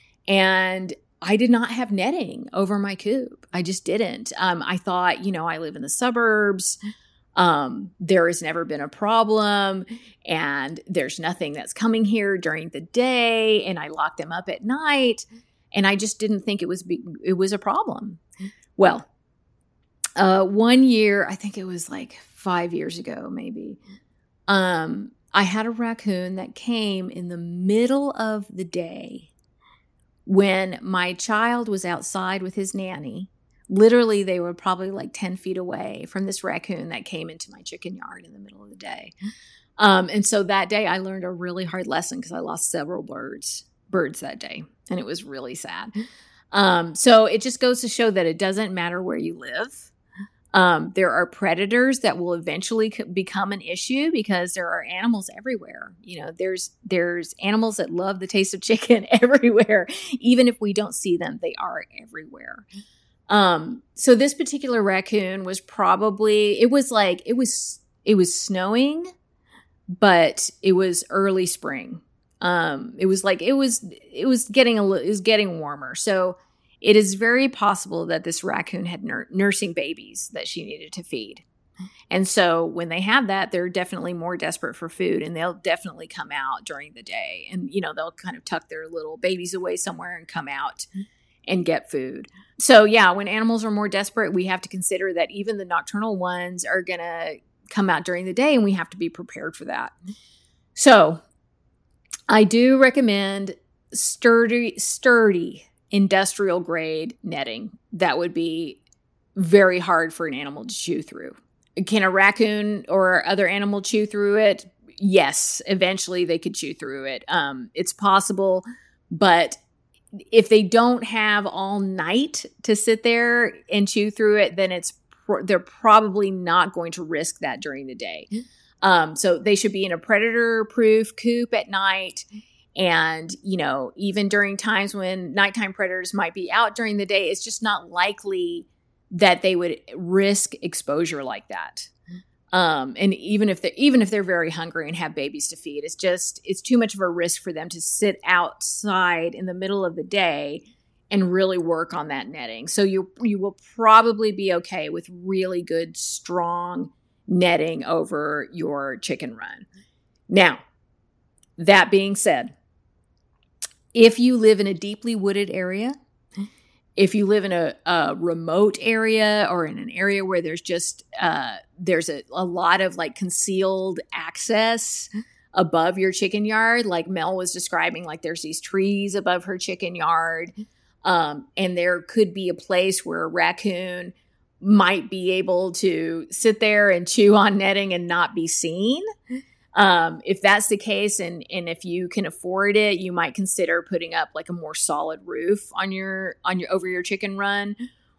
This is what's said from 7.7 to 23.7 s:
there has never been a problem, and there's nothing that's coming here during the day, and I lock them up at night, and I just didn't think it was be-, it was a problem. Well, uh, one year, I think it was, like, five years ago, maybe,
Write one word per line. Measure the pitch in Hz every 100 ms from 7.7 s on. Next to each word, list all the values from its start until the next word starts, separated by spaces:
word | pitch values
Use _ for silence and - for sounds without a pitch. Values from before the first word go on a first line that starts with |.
| 123 175 -
there | 170 185 170
has | 175
never | 156 165
been | 170 151
a | 147
problem, | - 208 226 214 214 208 202 196 190 185 233 - _ -
and | 160 147 143 135 147 -
there's | 175 135 -
nothing | 160 180 151
that's | 147 -
coming | - 226 226
here | 208 220 202 190
during | 165 156 165
the | 139
day, | 165 240 254 247 233 226 220 214
and | 185 175
I | 151
lock | 156 156 -
them | 160
up | 170 180
at | -
night, | 214 277 311 277 254 220 - 233 _ _ _
and | - 196
I | 196
just | 208 -
didn't | 214 202
think | 214 196
it | 175
was | 180
be-, | 175 175 175 151
it | 180
was | 180 190
a | 202
problem. | - 285 440 - 208 170 _ - 196 _ _ -
Well, | 190 - - _ _ _ _ _ _ _ _ _ - -
uh, | 190 190
one | 190 202 233 254
year, | 262 226 214 202 -
I | 190
think | 208 202
it |
was, | 185 175 -
like, | - - - -
five | - 190 175 175
years | 165 156 170
ago, | - - -
maybe, | - 90 - 87